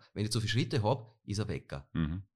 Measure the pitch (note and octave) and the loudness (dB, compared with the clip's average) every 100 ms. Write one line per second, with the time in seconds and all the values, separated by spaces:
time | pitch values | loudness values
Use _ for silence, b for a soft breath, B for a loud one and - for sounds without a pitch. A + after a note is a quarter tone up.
0 | B - G#2 A#2 G#2+ A#2 D#3+ - G#2+ C3+ | B -2 0 2 2 2 2 2 2 2
1 | - - - G2+ G#2 C#2 - C#2 - D#2 | -2 -14 -6 -4 -2 -4 -6 -12 -6 -2
2 | D#2 F2+ - | 0 -2 -8